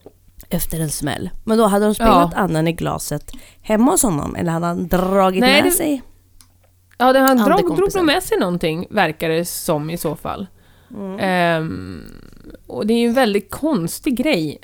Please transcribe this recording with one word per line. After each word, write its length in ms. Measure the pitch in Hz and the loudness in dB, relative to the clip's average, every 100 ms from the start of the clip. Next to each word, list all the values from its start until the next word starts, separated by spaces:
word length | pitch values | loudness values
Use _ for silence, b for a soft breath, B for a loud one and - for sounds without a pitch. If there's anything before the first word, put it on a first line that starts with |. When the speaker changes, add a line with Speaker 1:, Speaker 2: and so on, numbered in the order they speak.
| - _ _ - - | -20 _ _ -20 -6
Speaker 1:
Efter 320 | 175 - 160 | -4 -4 -4
en 100 | 156 | -6
smäll. 400 | - 147 - 180 - | -4 -6 -6 -8 -8
Men 140 | - 220 | 0 2
då 80 | 220 | 4
hade 180 | 202 | 4
de 100 | 214 | 2
spelat 360 | 208 226 190 170 | 2 4 6 4
Speaker 2:
Ja. 40 | 214 | 0
Speaker 1:
anden 300 | 185 165 160 | 0 0 0
i 40 | |
glaset 600 | 165 156 156 - 147 - - B B | -2 -4 -6 -6 -8 -10 -20 B B
hemma 280 | - 214 247 | -2 2 4
hos 120 | 359 | 2
honom, 340 | 247 151 - - | 0 0 -4 -4
eller 160 | 175 | -4
hade 140 | 165 170 | -2 -2
han 220 | 175 180 | -4 0
dragit 520 | 185 185 196 190 185 | 0 2 4 4 4
Speaker 2:
Nej, 120 | 247 | 4
Speaker 1:
med 120 | 277 | 4
Speaker 2:
det 60 | - | 4
Speaker 1:
sig 320 | 349 320 277 - - _ - - _ _ _ _ - | 0 -2 -4 -6 -20 _ -20 -20 _ _ _ _ 0
Speaker 2:
Ja, 140 | 247 | 4
det, 60 | 262 | 6
han 180 | 269 262 | 6 4
drog, 100 | 214 | 4
drog 100 | 359 | 4
Speaker 1:
andekompisen? 380 | 349 - 392 392 | 2 0 0 0
Speaker 2:
nog 80 | 330 | 0
med 160 | 311 | 0
sig 160 | - 427 | 0 -2
någonting, 480 | 196 175 170 160 - | -2 -2 -4 -4 -4
verkar 380 | 214 170 156 165 | -2 -2 -2 -2
det 160 | 160 | -2
som 460 | 170 - - 156 151 | -4 -6 -2 -2 -2
i 60 | 170 | -6
så 180 | 165 147 | -6 -6
fall. 300 | - - 190 _ b b b | -8 -10 -10 _ b b b
Speaker 1:
Mm. 240 | 208 196 190 | -14 -12 -6
Speaker 2:
Ehm, 800 | 202 180 170 165 160 90 92 87 55 - - - - - - | -2 0 2 0 -4 -8 -12 -14 -16 -20 -20 -20 -20 -20 -14
och 200 | - 214 | -6 0
det 80 | |
är 40 | 233 | 2
ju 80 | 233 | 2
en 60 | |
väldigt 360 | 233 247 202 - | 2 2 2 -4
konstig 680 | - 302 262 165 - - 233 | -6 -2 0 -2 -4 -4 -2
grej 420 | 311 233 156 - | 0 0 -2 -8